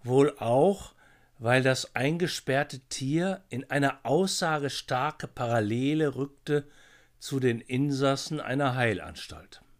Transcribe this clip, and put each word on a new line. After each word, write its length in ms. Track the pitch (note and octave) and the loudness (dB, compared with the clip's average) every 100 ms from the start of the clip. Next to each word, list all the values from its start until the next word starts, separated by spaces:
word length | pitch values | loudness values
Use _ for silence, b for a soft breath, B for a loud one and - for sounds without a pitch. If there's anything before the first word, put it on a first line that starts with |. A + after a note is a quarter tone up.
Wohl 320 | A#2+ C3 C#3+ - | 4 4 4 2
auch, 560 | A2+ B2+ F3+ G3 - b b b b _ | 0 4 4 2 -8 b b b b _
weil 240 | A2+ B2+ | 2 4
das 320 | C3 B2+ - | 4 0 -4
eingesperrte 840 | A#2 C3+ E3 E3+ - - C3 D3 C3 | -2 -2 0 -2 -4 -2 -2 -2 -8
Tier 640 | _ - C3+ D#3 F#3 F#3 _ | _ -6 -2 0 -2 -4 _
in 180 | A#2+ - | -10 -4
eine 340 | C#3 C#3 - | 0 0 0
aussagestarke 1200 | A#2 D3 F#3+ - F3 D#3 C#3+ - - B2+ C#3+ - B2+ | 0 2 2 0 0 0 -2 -6 -4 -2 -2 -6 -14
Parallele 880 | - A#2+ A#2 G#2 A#2 C3+ D#3 D3+ | -6 0 2 2 0 0 2 0
rückte 520 | B2+ C#3+ _ - D3 C#3+ b b b b b | -2 -8 _ -2 -2 -2 b b b b b
zu 200 | - C3+ | -6 0
den 220 | B2+ A#2 | 2 0
Insassen 800 | - B2+ C#3+ C3+ C#3 C3+ - D3+ | -2 0 0 2 2 0 -4 -6
einer 360 | G#2+ C3+ C#3 B2+ | -4 -2 0 2
Heilanstalt. 840 | A#2 F#2 D#2 E2 - - - - - | 0 0 -6 -14 -16 -16 -20 -20 -20